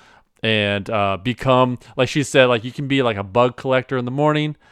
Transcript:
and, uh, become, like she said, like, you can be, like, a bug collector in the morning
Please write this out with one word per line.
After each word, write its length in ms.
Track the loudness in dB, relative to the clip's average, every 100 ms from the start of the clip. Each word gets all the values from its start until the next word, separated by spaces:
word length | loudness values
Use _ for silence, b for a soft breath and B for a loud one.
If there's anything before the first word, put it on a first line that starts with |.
| b b _ _
and, 480 | -2 0 0 -2 -2
uh, 280 | -2 0 -2
become, 580 | -4 -2 2 2 2 -2 B -4
like 100 | -2
she 160 | -2
said, 220 | 2 4 4
like, 180 | 2
you 80 | -4
can 160 | -8 -2
be, 160 | 0
like, 140 | 0 -2
a 60 |
bug 340 | -2 2 2 0
collector 400 | -2 -2 -2 -6
in 80 | -4
the 60 |
morning 440 | -2 0 0 -2 -8 b